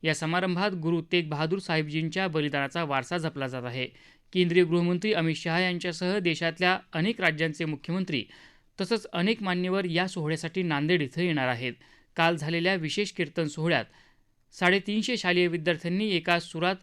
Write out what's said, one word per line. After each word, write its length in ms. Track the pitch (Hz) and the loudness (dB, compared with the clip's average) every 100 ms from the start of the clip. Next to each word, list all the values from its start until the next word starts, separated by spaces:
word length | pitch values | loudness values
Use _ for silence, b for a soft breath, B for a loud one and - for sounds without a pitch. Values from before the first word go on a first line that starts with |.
या 120 | 160 | -2
समारंभात 560 | 151 160 175 185 175 202 | 0 0 0 0 0 0
गुरु 280 | 180 160 170 165 | 0 0 0 2
तेग 160 | 180 156 | 0 0
बहादूर 300 | 147 156 196 | -2 0 -2
साहिबजींच्या 720 | 185 160 151 156 160 185 190 | 0 -2 0 -2 -2 0 0
बलिदानाचा 560 | 156 147 143 139 175 | 0 0 0 -2 -2
वारसा 340 | 156 135 127 175 | 0 -2 0 -4
जपला 280 | 156 151 131 | -4 -4 -6
जात 180 | 127 | -6
आहे. 220 | 123 127 127 b b b _ | -6 -6 -6 b b b _
केंद्रीय 320 | 180 175 175 | 2 4 6
गृहमंत्री 480 | 170 175 175 175 214 | 6 4 4 2 2
अमित 240 | 190 165 156 | 2 2 0
शहा 240 | 170 170 | 0 0
यांच्यासह 580 | 185 175 180 165 180 208 | 0 -2 -6 -4 -2 0
देशातल्या 600 | 175 151 165 165 180 185 - | 0 0 -2 2 2 2 -2
अनेक 280 | 160 196 226 | -2 0 2
राज्यांचे 440 | 175 156 160 151 | 0 2 -2 -2
मुख्यमंत्री 600 | 160 147 - 180 180 139 - B B B B - | -4 -4 -4 -4 -2 -4 -6 B B B B -8
तसंच 260 | 185 226 - | -2 -2 -2
अनेक 300 | 170 190 226 | 0 0 0
मान्यवर 420 | 190 180 180 196 | -2 -2 0 0
या 240 | 185 165 185 | 0 0 0
सोहळ्यासाठी 540 | 180 151 160 160 190 | -2 -4 -2 -4 -2
नांदेड 400 | 175 147 151 175 | 0 0 2 2
इथं 200 | 131 160 | 0 -2
येणार 260 | 175 151 127 | 0 2 0
आहेत. 240 | 120 127 120 b b b - | 0 -4 -8 b b b 0
काल 200 | 165 165 | 2 2
झालेल्या 380 | 151 170 175 | -2 0 0
विशेष 380 | 190 156 196 202 | 0 -2 -2 -4
कीर्तन 340 | - 147 - 156 | -4 -4 -2 -4
सोहळ्यात 380 | 160 165 143 - b b b b _ _ | -2 0 0 -2 b b b b _ _
साडेतीनशे 640 | - 180 196 196 214 214 233 | 0 4 4 2 -2 0 0
शालेय 300 | 180 175 175 | 2 4 4
विद्यार्थ्यांनी 640 | 170 160 165 170 185 214 | 2 0 0 -2 -2 0
एका 300 | 175 170 170 | 0 2 0
सुरात 360 | - 165 175 190 | 0 -2 -2 -2